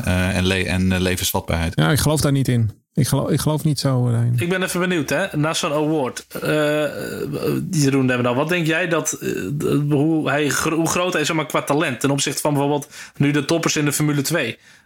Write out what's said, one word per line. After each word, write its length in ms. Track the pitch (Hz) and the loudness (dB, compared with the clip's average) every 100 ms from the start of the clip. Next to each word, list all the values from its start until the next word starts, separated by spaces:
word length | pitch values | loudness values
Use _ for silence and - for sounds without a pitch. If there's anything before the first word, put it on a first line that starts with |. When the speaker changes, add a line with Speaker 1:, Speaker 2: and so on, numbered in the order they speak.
Speaker 1:
Eh, 320 | - 90 92 92 | 0 0 2 0
en 80 | 92 | 2
le-, 160 | 95 | 0
en, 280 | 92 90 92 | 0 0 2
eh, 80 | 92 | 2
levensvatbaarheid. 720 | 90 90 92 98 - 85 82 - | 0 0 -2 -4 -2 -2 -2 0
Speaker 2:
Ja, 160 | 156 | 2
ik 80 | 147 | 2
geloof 220 | 143 151 | 2 0
daar 100 | 147 | 0
niet 160 | 139 131 | 0 2
in. 240 | 120 110 - _ | 0 0 -4 _
Ik 140 | - 131 | -2 0
gelo-, 220 | 135 - | 0 0
ik 100 | 147 | 0
geloof 240 | - 156 | 0 0
niet 160 | 156 143 | 0 0
zo, 260 | 139 127 123 | 0 2 2
eh, 40 | |
daarin. 200 | 117 117 120 | 2 2 2
Speaker 3:
Ik 120 | 175 | 0
ben 140 | 185 | 0
even 160 | 185 175 | 0 0
benieuwd, 300 | 180 175 135 | 0 0 0
hè, 280 | 143 190 151 | -2 -2 0
naar 180 | 151 165 | 0 0
zo'n 160 | 175 | 0
award. 540 | 147 151 160 127 - - | 0 0 0 -2 -4 -12
Eh, 580 | - - 151 147 151 147 - 117 - 143 147 - 139 147 | -8 -2 0 2 0 -2 -4 -8 -6 -6 -4 -2 -2 -2
Jeroen 360 | 156 139 135 131 | 2 4 4 2
Demmendaal, 280 | 123 123 123 | 2 2 0
wat 140 | 156 | 0
denk 180 | 180 160 | 0 0
jij 200 | 160 180 | 0 0
dat, 240 | 165 - | 0 -2
eh, 80 | - 127 120 92 | -4 -6 -4 -4
de, 320 | 147 - 143 147 | -4 0 0 2
hoe 400 | 147 151 160 135 | 2 2 2 0
hij 200 | 139 147 | 0 0
gro-, 260 | 127 160 160 | 0 -2 0
hoe 140 | 160 | 0
groot 220 | 180 180 | 0 0
hij 100 | 165 | 0
is, 60 | 147 | 0
zeg 80 | 160 | -2
maar, 100 | 147 | 0
qua 160 | 160 | -2
talent 380 | 143 147 160 123 | 0 0 0 0
ten 120 | 139 | 0
opzichte 300 | 139 151 135 | 0 -2 -2
van 120 | 156 | 0
bijvoorbeeld 340 | 143 143 147 139 - - - | 0 2 0 -4 -16 -20 0
nu 140 | 143 | 2
de 140 | 147 139 | 2 2
toppers 300 | 165 156 160 | 0 2 0
in 100 | 147 | 0
de 60 | |
Formule 280 | - 151 147 | 0 0 0
twee? 360 | 139 165 120 113 - - | 0 -2 -4 -8 -16 -20